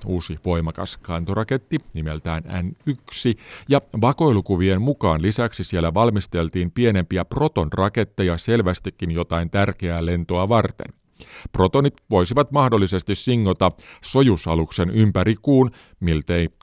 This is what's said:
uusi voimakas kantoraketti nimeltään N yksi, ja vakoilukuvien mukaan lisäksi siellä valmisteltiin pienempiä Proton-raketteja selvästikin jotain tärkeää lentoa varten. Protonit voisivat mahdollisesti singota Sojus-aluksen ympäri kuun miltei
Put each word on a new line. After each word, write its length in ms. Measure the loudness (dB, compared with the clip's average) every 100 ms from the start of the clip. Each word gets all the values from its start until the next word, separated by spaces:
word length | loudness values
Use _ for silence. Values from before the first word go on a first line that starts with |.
| -6
uusi 340 | -6 -6 -8 -2
voimakas 520 | -2 -2 -6 -10 -12
kantoraketti 800 | -8 -6 -4 -4 -2 -4 -4 -8 -6
nimeltään 500 | -8 -6 -6 -6 -6
N 280 | -6 -6 -6 -6 -8
yksi, 500 | -8 -8 -4 -2 -2 -6 -12 0
ja 120 | 0 0 0
vakoilukuvien 800 | 0 2 2 2 2 2 2 2
mukaan 400 | 0 0 0 0
lisäksi 420 | 0 0 -2 -4
siellä 300 | -6 -2 0
valmisteltiin 800 | 2 2 0 -2 -4 -2 -2 -4
pienempiä 540 | 0 2 2 0 -4 -4
Proton-raketteja 1120 | -2 0 0 -2 0 0 0 -2 0 0 0
selvästikin 760 | 0 2 2 -2 -6 -8 -4
jotain 380 | -2 -2 -2 -2
tärkeää 560 | 0 -2 -2 -4 -2 -2
lentoa 440 | -2 -2 -2 0
varten. 440 | 0 0 -4 -16 -18 _ -20 -20 -18 -6
Protonit 420 | 2 2 4 2 -2 0
voisivat 420 | 2 2 2 0
mahdollisesti 640 | 2 2 2 2 -2 -4 -4
singota 560 | 0 2 2 2 2 0 -12 -20
Sojus-aluksen 880 | -2 4 4 4 0 0 0 -2 0
ympäri 460 | 2 2 2 0 0
kuun 300 | 2 4 4 0 -18 -6
miltei 500 | -2 0 0 -2 -2 _